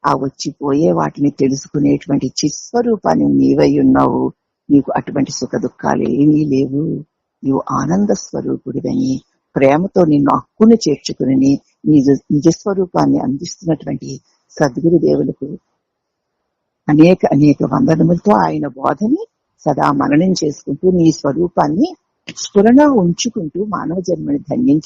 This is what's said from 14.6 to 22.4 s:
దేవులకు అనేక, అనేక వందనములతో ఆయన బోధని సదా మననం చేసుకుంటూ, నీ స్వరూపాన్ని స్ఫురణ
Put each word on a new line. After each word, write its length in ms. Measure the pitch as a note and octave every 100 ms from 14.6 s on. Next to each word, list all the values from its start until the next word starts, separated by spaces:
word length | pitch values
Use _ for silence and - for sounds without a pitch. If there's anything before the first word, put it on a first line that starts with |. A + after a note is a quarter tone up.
| D3+ B2 E3 E3+
దేవులకు 600 | D3+ C#3+ C#3 C3 C#3 F3+ _ _ _ _ _ _ _ _ _ _ _ _ -
అనేక, 300 | D3+ D#3+ F#3 -
అనేక 260 | C#3+ D3 C#3
వందనములతో 680 | D#3+ - - D#3+ D#3+ E3+ -
ఆయన 360 | G#3 E3 D#3 D3
బోధని 580 | B2+ C#3 D3+ G#3+ D#4 A4+ _ _ _
సదా 320 | - C#3+ D3+
మననం 400 | C#3+ C3+ D3 F#3
చేసుకుంటూ, 600 | F#3 D#3 C#3+ - D3 F#3
నీ 200 | F#3 D#3+
స్వరూపాన్ని 840 | D#3 D3 C#3 F3 - D#3 D#3+ D#4+ D#4 _ _ -
స్ఫురణ 480 | -